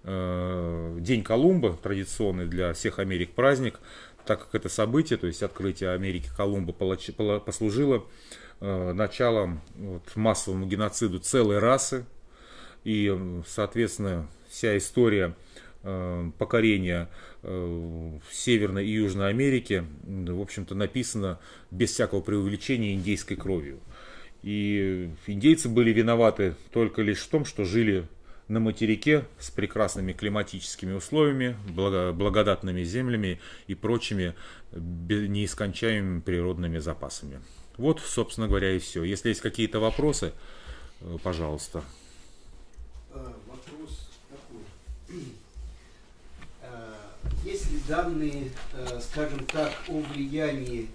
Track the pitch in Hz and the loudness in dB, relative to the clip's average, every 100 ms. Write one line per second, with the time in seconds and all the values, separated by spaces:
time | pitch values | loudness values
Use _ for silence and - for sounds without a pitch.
0 | - 95 90 90 90 90 85 85 82 85 | -6 -4 -2 -2 -2 -2 -2 -2 -4 -4
1 | 85 120 98 113 156 185 117 85 95 98 | 0 0 2 6 6 6 4 0 -2 -2
2 | 95 - 104 92 87 87 90 85 107 - | -4 0 0 0 -2 0 0 0 -2 0
3 | 98 92 87 - 131 139 127 - - - | -2 0 -2 4 4 6 2 -4 -16 -18
4 | - - - 104 - - 92 - 107 131 | -20 -18 -2 -2 0 -4 -2 0 2 4
5 | 160 113 87 82 101 - 95 92 95 90 | 4 2 0 -2 -4 -2 -2 0 0 0
6 | 98 90 - - 101 101 87 85 95 95 | 0 -2 -4 -2 0 0 -2 -2 0 0
7 | - 87 107 104 104 - 110 107 143 123 | -4 -2 0 0 -2 -2 0 2 4 4
8 | - - - - - - 101 95 90 90 | 0 -18 -18 -18 -18 -8 -4 -2 -2 0
9 | 104 - 123 113 95 82 - - 98 90 | 0 2 4 4 2 -2 -8 -12 -10 -10
10 | - - 110 101 - 92 95 98 107 - | -8 0 2 2 0 -2 -2 0 0 0
11 | 110 90 - 135 110 101 113 135 - 131 | -2 -2 2 4 6 6 6 4 2 -4
12 | 123 - - - - - - - - 107 | -8 -16 -20 -20 -20 -18 -20 -12 -2 2
13 | 101 95 92 87 80 - 104 117 113 - | 2 2 -2 -6 -6 -4 -2 2 0 0
14 | 101 87 76 - - - 113 101 - - | -2 -2 -4 -10 -16 -2 2 2 2 4
15 | 120 104 90 85 - - - - 98 92 | 6 6 2 -2 -16 -20 -20 -14 -6 -4
16 | 90 87 87 - 110 117 113 101 92 87 | -4 -4 -4 -4 2 4 6 4 2 0
17 | 85 - - - - 92 87 85 82 82 | -2 -10 -16 -14 -8 -6 -4 -4 -6 -6
18 | 82 78 - - - 117 104 95 101 107 | -8 -10 -12 -6 2 4 4 0 0 2
19 | 104 95 98 107 139 131 117 98 82 73 | 2 2 2 4 4 2 2 0 0 -10
20 | - 95 87 90 98 - 92 98 101 131 | -8 -6 -4 -4 -4 -8 -6 -2 -2 -2
21 | 120 110 98 87 - - - 90 110 - | -2 -2 -4 -4 -10 -20 -14 0 0 2
22 | 110 101 95 104 98 101 - 127 107 98 | 2 2 2 2 2 -2 0 0 2 0
23 | 92 101 - 101 92 92 71 67 - - | 0 -2 -2 -6 -2 -2 -2 -10 -14 -16
24 | - - - - 101 104 101 104 98 92 | -16 -18 -18 -12 -6 -2 0 2 2 0
25 | 87 80 - 101 127 160 123 113 117 110 | -4 -8 -6 4 6 6 6 6 6 6
26 | 113 117 113 - 98 82 - - 113 - | 6 8 6 6 0 0 -4 2 2 2
27 | 107 98 - 156 143 - 95 107 110 95 | 2 2 2 0 0 -2 2 4 4 4
28 | 82 - - - - 110 113 107 110 107 | 0 -12 -16 -18 -2 2 2 2 4 4
29 | - 151 143 - - - 98 - 101 - | 6 4 4 -10 -8 -4 -2 2 0 0
30 | 92 90 104 104 101 98 - - 92 95 | -4 -2 -2 0 -2 -6 -10 -6 -4 -4
31 | - 151 151 135 127 113 101 85 98 95 | 0 4 4 4 -2 -4 -6 0 2 2
32 | 90 85 101 98 104 95 95 90 85 110 | 0 2 2 4 4 4 0 -2 -2 -2
33 | 127 117 101 87 - - - 98 110 117 | 0 0 0 -2 -8 -18 -10 -4 0 0
34 | - 104 90 85 - - - 90 85 87 | 0 -2 -2 -4 -14 -16 -14 -8 -6 -6
35 | 85 104 104 101 104 - 101 90 117 107 | 0 0 2 0 -2 -2 -4 0 0 2
36 | 95 90 82 87 87 90 87 82 76 76 | 0 -2 0 0 0 0 -2 -2 -4 -6
37 | 71 - 73 67 65 - - - 131 160 | -6 -8 -10 -12 -16 -18 -18 -2 2 2
38 | - - 113 - 110 98 95 92 - - | 0 -2 -2 0 2 4 4 2 0 -4
39 | 82 98 117 107 117 95 107 110 110 - | -2 0 0 0 -2 0 0 4 2 4
40 | 151 139 87 - - - - - - - | 2 2 -2 -4 -14 -16 -14 -14 -14 -14
41 | 87 85 92 82 80 76 - 82 71 - | -10 -6 -2 -2 -2 -2 -6 -10 -10 -16
42 | - - - - - - - - - - | -20 -20 -20 -20 -20 -18 -18 -16 -16 -16
43 | - 127 123 113 104 135 - 151 156 - | -14 -12 -12 -14 -16 -18 -16 -14 -12 -12
44 | - - - 139 - 113 101 - - - | -12 -16 -20 -20 -18 -16 -16 -18 -14 -14
45 | - 180 131 110 - - - - - - | -12 -12 -12 -14 -16 -12 -12 -14 -20 -20
46 | - - - - - - 127 120 113 107 | -20 -20 -18 -16 -14 -16 -14 -14 -12 -14
47 | 104 - - - - - - 143 - 156 | -16 -8 -2 0 0 0 2 2 2 2
48 | 175 156 151 143 131 123 - 131 127 123 | 2 2 0 0 -6 -6 -6 -6 -6 -6
49 | - 151 151 139 127 156 151 - - 156 | -4 -2 -2 -2 -4 -2 -2 -2 -6 -4
50 | 143 143 139 156 151 139 127 120 110 | -4 -4 -4 0 0 -2 -4 -4 -6